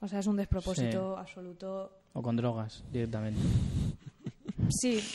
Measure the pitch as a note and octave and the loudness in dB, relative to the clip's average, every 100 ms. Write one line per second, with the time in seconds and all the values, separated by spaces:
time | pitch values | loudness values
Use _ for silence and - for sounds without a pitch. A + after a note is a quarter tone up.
0 | G3+ G3 G3 G3+ G3 F#3+ F#3+ F#3 - F#3+ | -6 0 2 2 2 0 0 0 2 0
1 | F#3+ F#3+ F#3 - F3+ F3 F#3+ F#3+ F#3+ - | -2 -4 -8 -12 -14 -10 -6 -6 -8 -14
2 | _ C3+ A#2+ A#2 A#2+ A2+ A2 - - B2 | _ -4 0 2 2 0 -4 -8 -6 -2
3 | A2+ A2 G#2+ G#2+ - - - - - - | -2 -2 -2 2 4 4 4 2 0 -4
4 | - - - - - - - - B3+ A3 | -12 -12 -12 -8 -6 2 2 4 2 2
5 | G#3 | 0